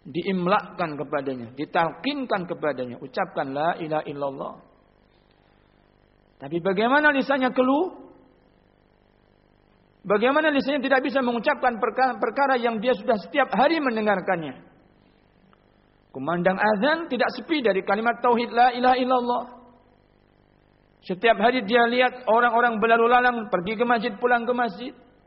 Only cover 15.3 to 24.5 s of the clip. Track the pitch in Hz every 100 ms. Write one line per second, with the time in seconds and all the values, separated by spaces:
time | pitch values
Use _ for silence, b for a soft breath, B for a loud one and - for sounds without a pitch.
15.3 | 50 _ _ _ _ _ _ _ - 139
16.3 | 175 175 190 208 214 262 320 330 247 226
17.3 | 233 220 311 220 190 190 202 233 226 247
18.3 | 233 233 233 247 240 247 254 254 254 240
19.3 | 240 240 - - _ _ _ 50 50 50
20.3 | 50 _ _ _ _ _ _ - 185 226
21.3 | 208 226 254 202 240 233 247 254 254 -
22.3 | 220 240 226 240 220 226 233 233 247 247
23.3 | 240 214 185 175 214 240 240 240 196 247
24.3 | 240 226